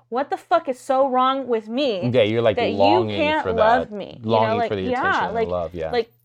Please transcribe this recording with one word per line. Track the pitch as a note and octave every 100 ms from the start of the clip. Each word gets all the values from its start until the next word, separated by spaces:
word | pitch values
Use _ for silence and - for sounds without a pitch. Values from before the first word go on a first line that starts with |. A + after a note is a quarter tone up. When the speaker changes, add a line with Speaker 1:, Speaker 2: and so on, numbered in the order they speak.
| -
Speaker 1:
"What | A#3 C#4
the | F#4+
fuck | - F4 E4
is | B3+
so | - C4 C#4
wrong | B3+ B3+ C4+ B3+
with | A3+ G#3+
me | A#3+ C#4+ G3 B2+
Speaker 2:
Yeah, | A#2+
you're, | G#2 A2+
like, | A#2 F#2+
Speaker 1:
that | G2+
you | G2+
Speaker 2:
longing | G2 A2 A2 G#2
Speaker 1:
can't | D4 D#4
Speaker 2:
for | -
Speaker 1:
love | A3+ G#3+ A#3+ -
Speaker 2:
that, | G#3
Speaker 1:
me?" | - -
You | A2
know, |
Speaker 2:
longing | A2 G#3+ A3
Speaker 1:
like, | A#3
Speaker 2:
for | G2+
the |
Speaker 1:
yeah, | - B3
Speaker 2:
attention | F4+ E4 F3+
and |
Speaker 1:
like, | A3 A3
Speaker 2:
love, | F2+ E2
yeah. | F2 D#2+
Speaker 1:
like, | B3 - _